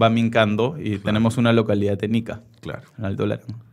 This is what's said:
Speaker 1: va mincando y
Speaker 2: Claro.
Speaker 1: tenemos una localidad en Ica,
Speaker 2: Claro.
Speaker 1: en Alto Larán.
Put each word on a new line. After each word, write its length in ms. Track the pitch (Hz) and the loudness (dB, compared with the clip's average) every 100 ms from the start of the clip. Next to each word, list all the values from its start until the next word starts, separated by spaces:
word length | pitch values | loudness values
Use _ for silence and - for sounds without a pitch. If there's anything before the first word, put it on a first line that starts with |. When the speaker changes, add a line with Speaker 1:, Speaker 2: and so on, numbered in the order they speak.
Speaker 1:
va 80 | 113 | 2
mincando 680 | 117 113 117 104 104 123 156 | 4 2 2 2 2 -2 -4
y 120 | 104 | -6
Speaker 2:
Claro. 120 | 101 | -4
Speaker 1:
tenemos 320 | 101 107 113 120 | -2 2 2 2
una 160 | 117 | 4
localidad 500 | 117 110 104 101 101 | 4 2 0 0 -2
en 100 | 107 | 0
Ica, 280 | 117 117 - - _ | -2 -4 -10 -16 _
Speaker 2:
Claro. 220 | - - - - | -12 -12 -14 -10
Speaker 1:
en 60 | 101 | -6
Alto 200 | 101 104 | -2 -2
Larán. 200 | 110 - 110 - | -4 -8 -14 -16